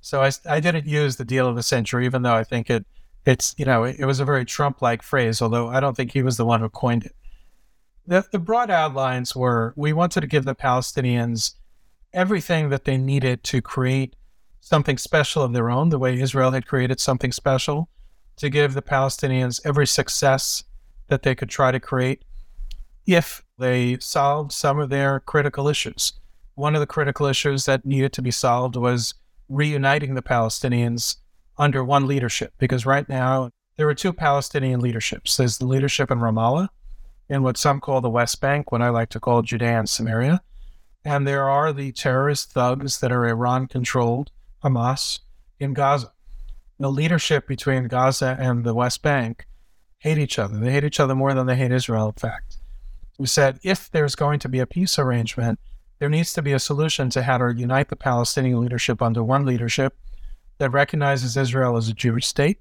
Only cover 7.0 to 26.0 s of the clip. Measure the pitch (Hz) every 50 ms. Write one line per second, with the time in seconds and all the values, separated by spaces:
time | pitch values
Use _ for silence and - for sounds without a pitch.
7 | 208 - - - _ - - - - - _ _ _ _ _ _ _ _ _ -
8 | _ - 175 185 196 - - 202 170 175 220 233 240 214 190 165 156 156 135 135
9 | 135 131 127 127 123 - - 127 127 123 120 117 113 117 - 151 147 151 151 156
10 | 175 175 - 190 165 139 151 151 131 139 131 _ - 139 123 127 123 - - -
11 | 127 123 120 120 117 120 117 113 - - - - - - - _ _ _ _ _
12 | - _ - 180 180 190 214 185 156 - 175 160 156 147 139 135 _ - 135 131
13 | 131 135 139 139 131 127 123 120 _ - - 127 - - - - 127 127 131 135
14 | 131 131 - - - - _ _ _ _ - - _ - - 156 139 - 139 123
15 | - - - 127 123 - - 160 139 123 120 123 113 117 120 127 151 170 160 135
16 | 127 127 127 123 131 131 127 135 131 131 127 135 120 - - 135 123 127 131 -
17 | - - 135 120 - 131 120 - - 147 135 131 - - 120 151 165 - _ -
18 | - - _ _ _ - - - - 143 135 147 147 143 135 139 - - - 135
19 | 135 135 - - - 139 131 131 127 123 120 - - 143 143 147 143 127 - -
20 | 147 - - - - 139 135 131 - - - - - - - - - - - -
21 | - - 143 131 - 139 131 - - 104 - - 139 131 127 131 - - - 127
22 | 127 127 135 - - - - - - - - - - - - - - - - -
23 | _ - 180 170 160 - - - - _ _ _ 127 127 123 127 123 123 127 127
24 | - - - 160 139 139 143 151 151 143 - - - 147 139 147 151 131 135 139
25 | 139 139 139 139 - - - 151 143 143 - - 139 147 147 - - 113 - -